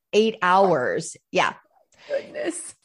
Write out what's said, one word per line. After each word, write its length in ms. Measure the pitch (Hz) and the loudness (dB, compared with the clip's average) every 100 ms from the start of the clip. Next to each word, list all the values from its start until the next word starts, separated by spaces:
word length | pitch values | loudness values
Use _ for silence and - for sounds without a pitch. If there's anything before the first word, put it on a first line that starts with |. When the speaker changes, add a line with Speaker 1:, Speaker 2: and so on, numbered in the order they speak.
| _ | _
Speaker 1:
eight 240 | 208 220 220 | 0 0 0
hours. 760 | 180 185 196 151 120 90 165 - _ | 2 4 4 2 0 -4 -6 -14 _
Yeah. 220 | 175 117 - _ _ _ _ - | -2 -2 -4 _ _ _ _ -8
Speaker 2:
Goodness. 680 | 571 - 302 330 - - - | -8 -8 -10 -8 -10 -14 -14